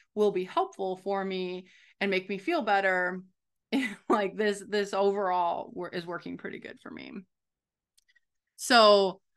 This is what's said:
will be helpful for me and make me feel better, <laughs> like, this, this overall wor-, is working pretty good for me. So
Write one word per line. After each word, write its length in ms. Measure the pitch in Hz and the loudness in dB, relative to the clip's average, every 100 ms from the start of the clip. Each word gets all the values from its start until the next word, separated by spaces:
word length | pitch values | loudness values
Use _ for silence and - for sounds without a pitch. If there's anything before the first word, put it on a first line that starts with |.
| _ | _
will 180 | 214 208 | 0 2
be 120 | 185 | 2
helpful 540 | 180 - 370 - 190 185 | -2 -2 -2 -4 -6 -4
for 260 | 196 196 | -4 -4
me 420 | 190 185 185 180 185 - _ _ | -2 -4 -6 -8 -14 -20 _ _
and 100 | 202 | 0
make 180 | 185 190 | 0 -2
me 100 | 196 | -4
feel 240 | 247 339 | -2 -2
better, 600 | 220 196 196 185 180 185 185 _ _ _ _ | 2 2 2 2 -2 -4 -12 _ _ _ _
<laughs> 360 | 269 247 208 - | -4 -2 -6 0
like, 280 | 226 190 180 | 0 0 0
this, 260 | 214 196 196 | -2 -2 -4
this 260 | 208 202 | -2 -2
overall 760 | 196 202 202 190 180 170 - - | 0 2 2 0 0 0 -4 -8
wor-, 180 | 180 175 | -10 -8
is 160 | 180 170 | -8 -8
working 300 | 170 175 175 | -10 -10 -10
pretty 220 | - - | -10 -12
good 200 | - - | -14 -16
for 100 | - | -16
me. 220 | - 65 190 185 _ _ _ _ _ _ _ _ _ _ _ _ - | -16 -14 -16 -18 _ _ _ _ _ _ _ _ _ _ _ _ -10
So 640 | - 240 214 202 190 190 _ | 4 8 8 8 4 -2 _